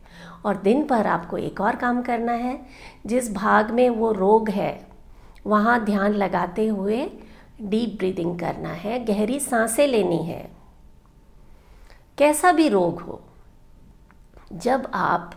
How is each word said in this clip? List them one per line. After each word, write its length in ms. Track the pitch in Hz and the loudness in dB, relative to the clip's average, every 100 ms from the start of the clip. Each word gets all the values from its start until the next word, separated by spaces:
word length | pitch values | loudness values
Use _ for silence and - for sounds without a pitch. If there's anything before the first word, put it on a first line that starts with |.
| - - - - | -20 -20 -20 -8
और 120 | 214 196 | -4 0
दिन 240 | 196 254 | 2 2
भर 220 | 302 240 190 | 2 2 2
आपको 300 | 170 170 175 | 0 -2 -6
एक 220 | 156 - | -6 -2
और 160 | 196 240 | -2 0
काम 260 | 247 247 | -2 -2
करना 300 | 247 233 233 | -2 -2 -2
है, 260 | 240 247 269 - - - - - | -2 -4 -8 -12 -20 -20 -14 -4
जिस 260 | 240 247 | -2 -2
भाग 360 | 196 208 208 214 | -2 2 4 4
में 180 | 233 247 | 2 2
वो 200 | 226 226 | 4 0
रोग 360 | 208 190 220 214 | 2 4 4 4
है 360 | 196 160 - - - - - - - - | -2 -2 -4 -12 -20 -20 -20 -20 -12 0
वहाँ 380 | 208 214 240 | 2 4 2
ध्यान 280 | 214 202 202 | 2 2 2
लगाते 520 | 208 196 180 175 196 220 | 2 0 0 -2 -2 -2
हुए 360 | 208 196 220 330 - - - - - | 0 -2 -2 -4 -10 -20 -20 -20 -14
डीप 360 | 208 214 233 196 | -4 -2 -2 -2
ब्रीदिंग 400 | 185 185 170 175 | -4 -2 -4 -4
करना 300 | 165 - 160 | -6 -6 -8
है, 280 | 165 196 247 | -8 -6 -4
गहरी 340 | 220 202 214 277 | -2 -2 -2 -2
सांसें 460 | - 233 226 226 285 | -2 0 0 2 2
लेनी 360 | 233 185 170 | 2 2 0
है। 260 | 165 - - - - - - - - - - - - - - - - - - - | -2 -8 -12 -20 -20 -20 -20 -20 -20 -20 -20 -20 -20 -20 -20 -20 -20 -20 -10 2
कैसा 340 | 285 302 359 | 2 4 4
भी 160 | 320 311 | 4 4
रोग 320 | 202 175 - | 4 2 -2
हो, 200 | - - - - - - - - - - - - - - - | -10 -14 -18 -20 -20 -20 -20 -20 -20 -20 -20 -20 -20 -20 -18
जब 360 | 185 240 262 - | -6 -2 -2 -2
आप 360 | - 151 170 170 | -2 0 -2 -4